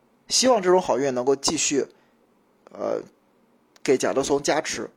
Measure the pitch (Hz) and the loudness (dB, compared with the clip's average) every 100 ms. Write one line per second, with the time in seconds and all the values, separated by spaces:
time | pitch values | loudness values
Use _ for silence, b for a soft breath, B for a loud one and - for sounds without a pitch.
0 | _ _ - - 254 240 180 180 180 123 | _ _ -6 0 2 2 4 2 2 0
1 | 139 127 123 139 - 156 - 143 117 b | 0 0 0 0 0 -2 -2 -2 -2 b
2 | b _ _ _ _ _ _ - 104 55 | b _ _ _ _ _ _ -8 -6 -6
3 | - _ _ _ _ _ _ _ - 127 | -8 _ _ _ _ _ _ _ 0 0
4 | 123 95 - 143 147 151 156 - 110 | 0 -2 0 -2 0 -2 -2 -8 -10